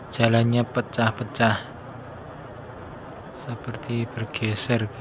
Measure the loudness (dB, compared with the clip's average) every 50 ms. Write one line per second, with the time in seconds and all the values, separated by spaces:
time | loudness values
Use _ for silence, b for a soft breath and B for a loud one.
0 | B -8 2 4 6 8 8 8 6 6 6 4 2 2 0 -2 -2 0 2 2
1 | 2 2 2 0 -6 -6 2 4 6 6 6 2 -2 -8 -12 -14 -14 -14 -14 -12
2 | -14 -14 -14 -14 -14 -14 -14 -14 -14 -12 -12 -12 -12 -12 -12 -12 -12 -12 -14 -14
3 | -14 -14 -14 -14 -14 -14 -14 -10 -8 -8 -8 -6 -6 -8 -8 -8 -4 -2 -2 -2
4 | -2 -2 -4 -6 -6 -6 -4 -2 0 0 0 0 2 2 2 2 2 -2 -4 -6